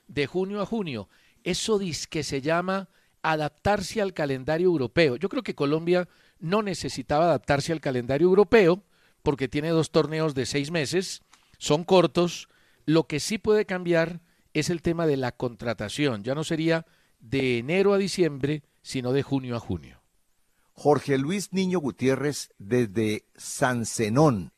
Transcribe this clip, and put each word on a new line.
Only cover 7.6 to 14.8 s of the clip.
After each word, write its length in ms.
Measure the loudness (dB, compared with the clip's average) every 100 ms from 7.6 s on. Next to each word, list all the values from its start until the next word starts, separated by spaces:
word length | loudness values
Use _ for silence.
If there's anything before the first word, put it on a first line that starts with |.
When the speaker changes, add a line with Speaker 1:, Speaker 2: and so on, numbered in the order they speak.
| 0
Speaker 1:
al 100 | -4
calendario 460 | -2 -2 -2 2 6
europeo 560 | 6 6 6 6 4 -2 _ _ _
porque 260 | -2 -2 -2
tiene 220 | -2 0
dos 220 | 0 2
torneos 420 | 2 0 0 -2
de 140 | -2 -2
seis 240 | -4 -2
meses, 500 | -2 -2 -2 -4 -8 _ _ _ _
son 240 | 0 0
cortos. 640 | 6 6 6 2 0 -2 -14 _ _ _ 2
Lo 200 | 2 2
que 140 | -4
sí 180 | -4 -2
puede 280 | 2 2 2
cambiar 560 | -4 0 2 0 -6 -18 _ _
es 180 | -4 -2
el 100 | -2